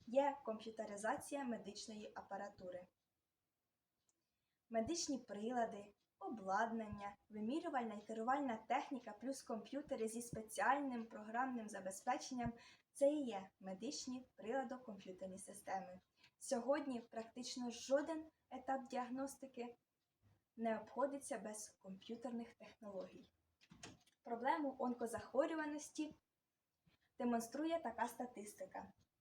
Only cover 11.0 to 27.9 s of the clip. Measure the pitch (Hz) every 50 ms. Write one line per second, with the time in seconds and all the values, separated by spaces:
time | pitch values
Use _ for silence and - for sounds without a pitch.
11 | 220 - 226 214 214 214 220 240 262 262 247 233 214 202 202 196 185 190 190 -
12 | - 247 269 294 - - 262 247 233 233 233 - - - - - _ _ - -
13 | 277 277 302 302 277 240 202 196 190 - _ - 190 185 190 - 220 277 294 -
14 | - 254 247 262 254 - _ - 208 214 262 269 254 233 254 254 - 226 202 190
15 | - 185 185 - 190 185 185 190 - - 196 - - 190 190 190 185 180 185 190
16 | _ _ _ _ - - _ - - - 262 233 233 254 285 302 285 269 247 233
17 | - - - 226 226 - - 247 247 - - 254 247 240 226 - - - 269 294
18 | 294 330 320 311 320 - _ _ _ - 247 262 - - 269 262 247 - 247 240
19 | 247 233 254 262 277 269 - - 269 262 - 240 240 240 240 _ _ _ _ _
20 | _ _ _ _ _ - _ _ _ _ - 226 226 226 220 208 214 - - 240
21 | 277 277 277 277 - - 262 202 202 214 214 214 - - - _ - 190 190 190
22 | - - 226 233 - 254 233 233 226 - - - 214 196 - - 226 202 196 185
23 | 180 180 185 - - - _ _ _ _ _ _ - - - - - - - -
24 | _ _ _ _ - 240 240 214 240 277 320 330 294 269 247 - 240 247 240 -
25 | 240 226 226 214 - - - 262 320 320 330 311 302 294 302 294 - - - -
26 | 302 302 - - _ _ _ _ _ _ _ _ _ _ _ _ _ - _ _
27 | _ _ _ - 247 240 233 233 226 - - 285 311 320 330 330 226 233